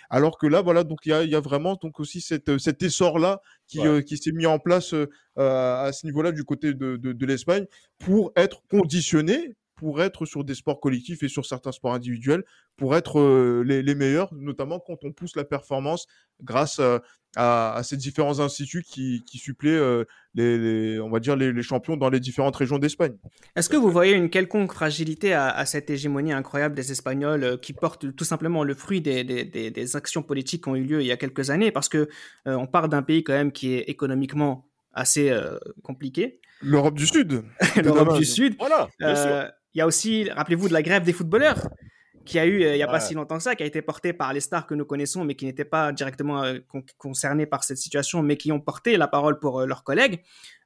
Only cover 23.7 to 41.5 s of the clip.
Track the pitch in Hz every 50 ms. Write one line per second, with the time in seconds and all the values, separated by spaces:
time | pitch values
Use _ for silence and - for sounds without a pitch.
23.7 | 311 294 233 190 170 175 180 190 202 185 170 165 185 190 190 180 - 214 196 175
24.7 | - - 160 151 143 160 160 156 156 - 208 196 175 143 135 127 - - 143 -
25.7 | - 147 - - 147 135 147 147 139 139 147 156 143 135 131 - - 143 147 151
26.7 | 139 131 127 139 135 - - 131 131 139 143 147 156 143 131 123 127 123 - -
27.7 | 139 - 175 156 - - 147 135 139 - 160 - 165 - 156 165 170 156 147 139
28.7 | 135 - - - 196 180 151 143 131 127 123 127 127 123 123 - - 110 110 113
29.7 | - 113 120 131 - 143 - - - 160 147 - 139 135 135 - 175 170 - 139
30.7 | 131 131 131 139 151 151 135 123 123 - 143 131 - 139 131 139 143 185 226 208
31.7 | - 143 - - - 151 151 151 - - - - - _ - 135 131 123 127 127
32.7 | - 175 160 156 147 143 135 156 160 165 156 143 135 143 143 143 139 - 131 127
33.7 | 127 123 - - 143 - 143 135 131 135 135 - 147 151 147 143 127 127 - _
34.7 | _ _ _ _ - - 123 - - 151 143 135 120 104 - 78 - - - -
35.7 | - - - - 131 131 143 131 131 165 226 262 - _ _ _ _ _ 143 139
36.7 | 147 143 139 151 151 143 151 185 311 311 226 151 135 113 107 - - - 180 -
37.7 | - 208 156 147 151 151 151 165 156 147 151 - - 220 269 254 - - 240 285
38.7 | 320 - - - - - 156 151 147 143 143 143 143 139 - - - _ _ _
39.7 | - 160 160 165 156 - - 220 220 220 208 - - 147 151 175 170 170 202 180
40.7 | 165 160 151 165 196 196 170 175 170 - 170 160 196 240 294 202